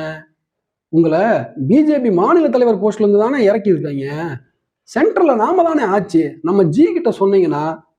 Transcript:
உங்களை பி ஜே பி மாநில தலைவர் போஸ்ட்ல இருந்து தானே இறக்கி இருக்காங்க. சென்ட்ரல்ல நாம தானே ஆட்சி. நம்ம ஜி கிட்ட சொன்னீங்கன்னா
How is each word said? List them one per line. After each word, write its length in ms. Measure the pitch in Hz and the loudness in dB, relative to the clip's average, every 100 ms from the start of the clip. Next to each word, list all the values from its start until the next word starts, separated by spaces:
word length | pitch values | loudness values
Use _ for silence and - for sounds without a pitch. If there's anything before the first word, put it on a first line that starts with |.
| 156 156 - _ _ _ _ _ _ | -10 -12 -18 _ _ _ _ _ _
உங்களை 300 | 165 165 160 220 175 123 - 135 | 0 2 2 0 0 -4 -8 0
பி 120 | 254 | 2
ஜே 120 | 302 285 | 2 0
பி 120 | 247 | 0
மாநில 380 | 175 220 339 302 | 0 2 2 2
தலைவர் 340 | 247 240 208 | 2 0 0
போஸ்ட்ல 220 | 208 202 | -2 0
இருந்து 200 | 208 202 | 2 2
தானே 140 | 220 285 | 2 2
இறக்கி 300 | 202 220 214 | 2 0 0
இருக்காங்க. 320 | 165 151 139 135 147 165 127 _ _ _ _ _ | -2 -2 -8 -8 -8 -8 -10 _ _ _ _ _
சென்ட்ரல்ல 440 | 233 415 370 349 240 | -2 -2 0 0 2
நாம 260 | 240 370 | 0 0
தானே 220 | 339 311 214 | 0 0 0
ஆட்சி. 360 | 202 - 165 147 - | -2 0 -2 -2 -6
நம்ம 220 | 165 196 | -2 0
ஜி 220 | 170 170 339 | 2 2 2
கிட்ட 200 | 339 240 | 2 -4
சொன்னீங்கன்னா 520 | 175 196 196 170 147 156 160 _ | -2 0 2 0 -2 -6 -8 _